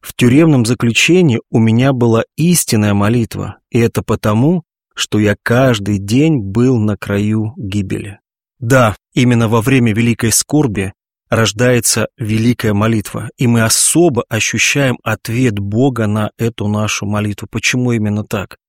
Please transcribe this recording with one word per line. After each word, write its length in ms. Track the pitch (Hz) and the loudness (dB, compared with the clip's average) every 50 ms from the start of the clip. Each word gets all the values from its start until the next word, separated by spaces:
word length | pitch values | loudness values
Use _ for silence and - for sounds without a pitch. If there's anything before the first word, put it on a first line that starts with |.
«В 140 | - - - | -18 -18 -4
тюремном 520 | - 127 120 120 143 170 165 147 127 117 | 0 2 4 4 4 4 6 4 4 2
заключении 720 | 107 123 - - 120 110 - - - 165 185 180 156 113 110 - _ | 0 0 0 0 -2 0 2 2 4 4 4 4 4 2 0 -4 _
у 80 | - 123 | 0 2
меня 340 | 113 113 110 117 127 139 139 | 2 4 4 4 2 2 2
была 300 | 123 120 117 113 113 - _ _ | 2 2 2 2 2 0 _ _
истинная 580 | - 151 175 180 160 - - - 110 104 104 101 | -2 0 2 2 2 0 0 0 0 2 2 2
молитва, 600 | 101 101 104 117 123 113 - - 98 98 104 98 _ _ _ | 2 0 0 0 0 -2 -4 -6 -10 -10 -10 -12 _ _ _
и 100 | - 117 | -2 0
это 240 | 117 113 _ - 98 | 0 0 _ -4 -4
потому, 580 | - 110 101 - 110 104 110 127 151 180 180 - _ _ _ _ _ _ | -4 -4 -2 0 0 0 2 2 2 0 0 -4 _ _ _ _ _ _
что 240 | - - - - 107 | -10 -8 -2 0 0
я 160 | 107 104 101 - _ | 2 2 0 -2 _
каждый 560 | - 117 120 135 131 120 107 98 104 104 98 | -2 0 2 2 2 0 0 -2 -4 -4 -4
день 400 | 98 101 113 131 147 165 160 135 | -2 -2 0 2 2 2 2 0
был 400 | 98 98 98 117 120 131 131 117 | -2 -2 -2 0 2 2 2 2
на 180 | 104 107 104 | 0 0 -2
краю 580 | - - - 101 101 104 107 107 110 107 104 - | -4 -4 -4 -2 -2 0 0 0 -2 -2 -4 -6
гибели». 640 | - 131 98 95 104 98 92 107 104 104 101 98 _ _ _ _ _ _ _ _ _ | -8 -10 -6 -4 -4 -4 -4 -6 -8 -8 -10 -16 _ _ _ _ _ _ _ _ _
Да, 340 | 123 113 131 131 123 107 98 - _ _ _ | -2 0 2 4 4 2 0 -4 _ _ _
именно 340 | - 127 123 123 117 117 107 | 0 2 2 2 2 2 2
во 120 | 110 117 | 0 0
время 320 | 104 120 135 135 123 113 104 | 0 2 2 2 2 2 0
великой 380 | 110 117 120 113 - - 113 | 0 0 0 0 0 -2 -2
скорби 640 | 104 - - _ 139 151 151 123 98 101 95 98 - _ _ _ _ _ _ _ | -2 -2 -2 _ 0 0 0 0 -2 -4 -6 -6 -8 _ _ _ _ _ _ _
рождается 800 | - 110 113 101 101 107 123 123 127 120 113 - - 117 110 - _ | 0 0 0 0 0 0 0 2 2 2 0 0 -2 -2 -4 -6 _
великая 560 | _ 120 104 107 110 113 120 120 - - 110 104 | _ -6 -4 -2 0 2 0 0 0 0 -2 0
молитва, 580 | 101 104 113 113 110 98 - - 113 104 110 - | 0 0 0 0 -2 -4 -6 -10 -10 -10 -10 -6
и 120 | _ 139 120 | _ 0 2
мы 140 | 120 117 113 | 2 2 2
особо 600 | 113 - - - - - 156 175 175 131 117 117 _ | 2 2 0 0 0 2 4 2 4 2 0 -4 _
ощущаем 680 | - 110 - - - 113 - - - 143 139 131 117 - _ | -4 -4 -4 -4 -2 -2 -2 0 0 0 0 0 -2 -2 _
ответ 560 | - 110 - _ - 113 120 131 123 107 101 | -6 -6 -6 _ -6 -2 0 0 0 0 -2
Бога 480 | 98 101 104 113 131 143 127 117 110 | -6 -4 0 0 0 0 0 0 -2
на 240 | 104 104 110 107 104 _ _ | -2 0 -2 -4 -4 _ _
эту 300 | 117 117 113 - 104 104 | -4 -4 -4 -4 -4 -2
нашу 360 | 104 107 107 104 - - - | -2 -2 -2 -4 -4 -6 -6
молитву. 440 | 101 104 104 104 107 104 - - - | -4 -4 -4 -4 -4 -6 -8 -12 -10
Почему 400 | - 120 - - - 127 123 123 | -10 -6 -4 -2 -2 0 0 0
именно 320 | 120 117 107 104 104 107 104 | 0 0 -2 -2 -2 -4 -4
так? 360 | - - 104 92 - - _ _ | -4 -6 -6 -6 -8 -14 _ _